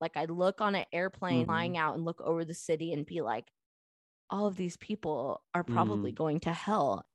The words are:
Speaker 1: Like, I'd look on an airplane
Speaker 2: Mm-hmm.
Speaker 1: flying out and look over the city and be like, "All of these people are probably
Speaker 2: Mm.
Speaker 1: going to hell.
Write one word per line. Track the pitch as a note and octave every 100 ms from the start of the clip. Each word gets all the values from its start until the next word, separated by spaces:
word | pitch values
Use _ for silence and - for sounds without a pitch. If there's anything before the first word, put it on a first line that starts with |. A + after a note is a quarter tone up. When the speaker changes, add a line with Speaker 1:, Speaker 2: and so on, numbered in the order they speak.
Speaker 1:
Like, | B3 B3
I'd | E3
look | E3+ F#3 G3
on | G#3 G3
an | -
airplane | E3+ F#3 - F3+ - -
Speaker 2:
Mm-hmm. | D#3+ E3+
Speaker 1:
flying | F3
out | D#3 C#3+
and | E3
look | E3
over | - E3 E3
the | E3+
city | - D#3+ E3
and | D3 C#3
be | E3+
like, | A2+ A2+ - _ _ _ _ _ _ _ -
"All | G3 G#3
of | F#3+
these | F3+ -
people | - G#3+ E3 D3 C3 - - A#2+
are | A#2+
probably | A#2 A2+ G#2 G2+
Speaker 2:
Mm. |
Speaker 1:
going | - D#3+ D3+
to | E3+
hell. | E3 - G#3+ C#3 G2 -